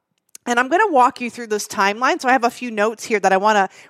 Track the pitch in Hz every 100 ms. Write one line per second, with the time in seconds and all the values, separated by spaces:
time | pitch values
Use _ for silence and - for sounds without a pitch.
0 | _ _ _ - - 240 254 349 440 277
1 | 247 - 240 240 226 208 - - 196 214
2 | 262 349 254 254 240 - 247 214 214 220
3 | - 208 190 190 208 208 190 -